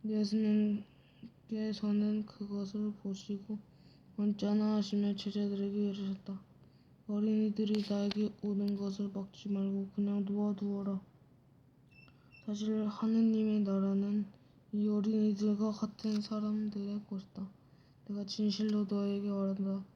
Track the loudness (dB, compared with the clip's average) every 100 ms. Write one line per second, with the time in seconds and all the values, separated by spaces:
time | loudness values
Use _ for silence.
0 | 0 0 2 2 4 4 4 0 -4 -20
1 | -20 -20 -20 -20 -8 -4 -2 -2 0 2
2 | 2 0 -4 -8 -8 -6 -4 -2 -4 -4
3 | -6 -8 -6 -8 -6 -10 -10 -20 -20 -20
4 | -16 -2 0 2 2 2 4 2 2 2
5 | 0 0 -4 -2 -2 0 -2 0 0 -2
6 | -4 -6 -8 -10 -12 -20 -20 -20 -20 -20
7 | -4 0 2 4 2 2 2 2 2 0
8 | 0 0 -2 -2 -4 0 0 0 -4 -4
9 | -4 -6 -10 -10 -4 -2 0 -2 -4 -2
10 | 0 0 0 0 0 0 -2 -2 -2 -4
11 | -6 -20 -20 -20 -20 -20 -20 -20 -20 -20
12 | -20 -20 -20 -16 -8 -4 0 0 0 0
13 | 2 4 4 4 4 2 4 4 4 2
14 | 2 0 -2 -8 -20 -20 -6 0 2 2
15 | 2 4 4 2 2 2 0 0 -4 -4
16 | -2 -2 -2 -2 -2 0 -2 -4 -4 -6
17 | -6 -10 -8 -12 -12 -12 -20 -20 -20 -20
18 | -8 -6 -6 -2 0 0 0 0 0 0
19 | 0 -2 -2 0 0 0 -2 -2 -6